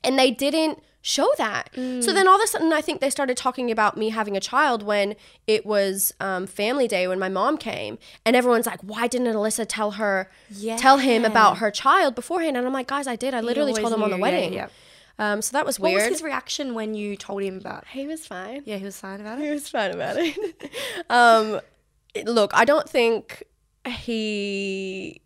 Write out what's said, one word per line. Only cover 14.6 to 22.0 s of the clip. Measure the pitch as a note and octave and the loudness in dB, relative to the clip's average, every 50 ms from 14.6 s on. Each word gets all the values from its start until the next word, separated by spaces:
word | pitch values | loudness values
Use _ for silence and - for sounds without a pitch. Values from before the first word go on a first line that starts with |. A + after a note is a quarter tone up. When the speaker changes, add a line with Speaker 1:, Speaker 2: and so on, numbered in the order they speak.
| - - - - - - - - - _ _ - | -8 -10 -14 -20 -20 -20 -20 -20 -20 _ _ -4
Speaker 2:
yeah. | G#3+ G#3 | -2 -2
Speaker 1:
Um, | G#3 G#3+ | -2 -2
so | A3 - | -4 -2
that | - C#4+ D#4 | -2 -2 -2
was | - B3+ - | -2 -4 0
Speaker 2:
What | F#3+ F#3 | 0 2
was | F#3 G3 | 2 2
Speaker 1:
weird. | G#3+ A#3+ | 2 0
Speaker 2:
his | G4 - | 0 -4
reaction | D#4+ D4+ C4+ B3+ - - - - C#4+ C4 A#3 | -4 -4 -6 -6 -6 -6 -8 -6 -6 -6 -4
when | A3+ A3 A3 A3 | -6 -6 -6 -6
you | G#3+ G#3 G3+ G3+ | -6 -6 -8 -8
told | G3+ - - G3+ G3 G3 | -10 -10 -10 -6 -6 -6
him | G3 F#3+ F#3+ | -6 -8 -10
about | G3 F#3+ - - - - | -12 -12 -12 -12 -14 -14
Speaker 1:
He | - C4 C#4 D4 | -12 -10 -8 -8
was | D#4+ D#4+ - | -10 -12 -12
fine. | - G#3 F3+ F#3+ G3+ B3 C#4+ C#4+ | -14 -12 -12 -12 -12 -12 -12 -10
Speaker 2:
Yeah, | A3+ G#3 | -8 -8
he | G3 G3 | -8 -8
was | G3 F#3+ - | -10 -12 -12
fine | - F#3+ G3 G3+ | -14 -14 -14 -12
about | G#3 G#3+ A3+ C#4 | -12 -12 -8 -6
Speaker 1:
He | D4+ | -4
Speaker 2:
it? | D4 | -4
Speaker 1:
was | D4+ D4 C#4+ - | -4 -4 -6 -4
fine | - B3+ G#3 F#3 | -4 -2 -2 -2
about | E3+ F3 - - - - | -2 -4 -6 -4 -2 -2
it. | F4 D#4+ C#4+ F#4 G#4+ E4+ - _ - C#4+ - A#4+ | -2 -2 -2 -4 -8 -8 -8 _ -18 -12 -10 -10
<laughs> | C#5 B4+ A4 F#4 E4+ _ | -10 -8 -10 -10 -4 _
Um, | A#3 B3 A#3+ A#3 A3+ A3+ A3 G#3+ G#3 - - _ _ _ _ _ _ _ | 4 6 8 8 8 6 4 0 -4 -6 -8 _ _ _ _ _ _ _